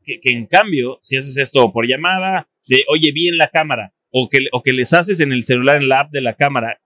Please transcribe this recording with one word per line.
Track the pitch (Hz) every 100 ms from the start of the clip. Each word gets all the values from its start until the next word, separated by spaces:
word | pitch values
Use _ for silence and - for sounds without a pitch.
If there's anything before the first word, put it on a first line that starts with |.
que, | - 113
que | 131
en | 120 110
cambio, | 185 214 147 123 131
si | - 135
haces | 139 131
esto | 131 135 113
por | 117 120
llamada, | 135 175 185 185 185 - _ -
de, | 131 135
"Oye, | 160 156
vi | 147 175
en | 170
la | 151
cámara", | 160 156 120 98 _ _
o | 127 123
que, | 135 135
o | 123
que | 135
les | 127 120
haces | 170 180 175
en | 143
el | 127 117
celular, | 123 131 147
en | 135
la | 135
app | 147
de | 143
la | 123 107
cámara, | 143 131 113 -